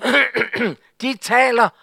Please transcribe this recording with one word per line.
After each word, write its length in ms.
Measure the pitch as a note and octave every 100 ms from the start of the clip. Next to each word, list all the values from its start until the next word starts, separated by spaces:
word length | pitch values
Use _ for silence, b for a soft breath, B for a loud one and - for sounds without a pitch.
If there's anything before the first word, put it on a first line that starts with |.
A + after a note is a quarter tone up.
| B3+ C#4 C4 B3
<clears throat> 640 | - A3 A3 C3+ _ -
de 160 | B3+ A#3
taler 520 | - A#3+ C4 A#3+ G#3 b